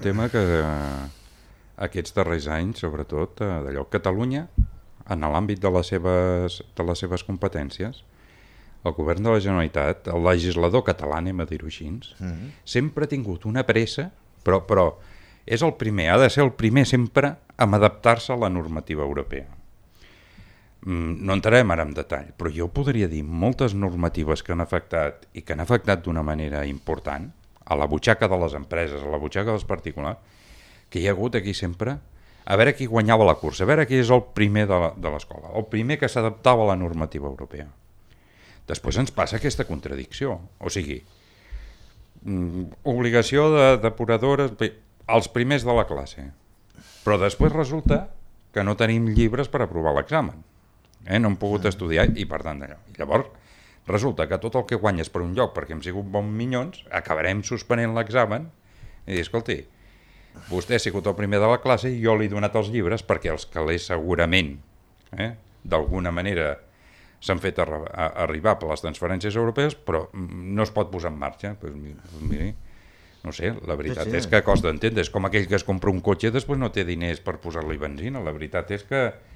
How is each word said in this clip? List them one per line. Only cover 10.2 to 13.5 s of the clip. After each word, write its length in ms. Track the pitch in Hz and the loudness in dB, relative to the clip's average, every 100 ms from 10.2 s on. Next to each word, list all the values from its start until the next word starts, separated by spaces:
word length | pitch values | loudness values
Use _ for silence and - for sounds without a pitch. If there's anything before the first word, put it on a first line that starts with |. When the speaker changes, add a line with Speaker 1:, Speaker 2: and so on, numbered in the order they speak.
| 85 | 4
Speaker 1:
legislador 580 | 90 87 85 85 117 | 4 2 2 2 4
català, 340 | - 87 76 76 | 2 -2 -2 -4
anem 220 | 87 92 | -4 -4
a 60 | 80 | -6
dir-ho 180 | 95 80 | -6 -10
així, 220 | - 78 | -12 -10
Speaker 2:
Mhm. 640 | 101 - - 92 82 120 - - | -10 -12 -12 -10 -8 -12 -16 -4
Speaker 1:
sempre 400 | 123 147 151 147 | -2 -2 -2 -4
ha 20 | |
tingut 380 | 139 110 87 | -4 -4 -6
una 180 | 107 | -4